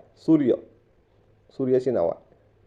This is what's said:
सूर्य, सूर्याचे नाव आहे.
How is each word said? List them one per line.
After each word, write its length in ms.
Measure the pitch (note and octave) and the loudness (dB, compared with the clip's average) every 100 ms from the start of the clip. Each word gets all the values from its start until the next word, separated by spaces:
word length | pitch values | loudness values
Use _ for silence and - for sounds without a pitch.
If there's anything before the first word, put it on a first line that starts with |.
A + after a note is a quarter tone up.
| - _ | -14 _
सूर्य, 380 | - D#3 C3 - - _ _ _ _ _ _ _ _ | 0 2 2 -2 -4 _ _ _ _ _ _ _ _
सूर्याचे 400 | - C3 B2+ B2+ | -8 -2 -2 0
नाव 180 | A2+ E2+ | -2 -2
आहे. 160 | - _ _ _ _ | -6 _ _ _ _